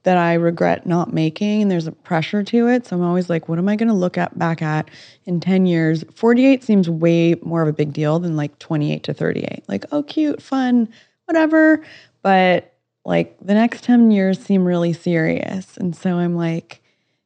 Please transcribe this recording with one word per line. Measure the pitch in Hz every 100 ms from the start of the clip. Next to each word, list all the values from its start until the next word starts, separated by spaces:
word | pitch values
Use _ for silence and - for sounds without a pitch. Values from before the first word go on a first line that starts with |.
that | 185 180
I | 170
regret | 170 170 170 175 165 -
not | 170 -
making?" | 165 160 160 208 214
And | 202
there's | 175 160
a |
pressure | - - 165 156 208
to | 196 233 233
it. | 247 -
So | 180
I'm |
always | 175 180 175
like, | 170 165
"What | 165
am | 196
I | 214
gonna | 226
look | 202 180 180
at, | 175 -
back | 170 165
at | 156 156 - - - _ -
in | 175
ten | 180 190 185
years?" | 165 160 160 160 -
Forty-eight | 226 240 269 262
seems | - 202 170
way | 160 170 170 165 165
more | 165 165
of | 156
a |
big | 151 151
deal | 143 151 160
than, | 175 156
like, | 147 _
twenty-eight | - 156 151 151
to | -
thirty-eight. | 151 - - - - -
Like, | 196 -
"Oh, | 294
cute, | 294 320 302 -
fun, | - 269 254 247 220 - _ _ -
whatever." | 330 311 320 311 311 - - - _
But, | 196 190 185 175 - _ _ _ -
like, | 85 82 -
the | 185
next | 208 233 -
ten | - 247 226
years | 202 190 185
seem | - 196 180
really | 175 170
serious. | 165 180 165 160 170 - 190 - -
And | 180 160
so | 190 175
I'm | 175 170
like, | 165 165 - - _ _ _ _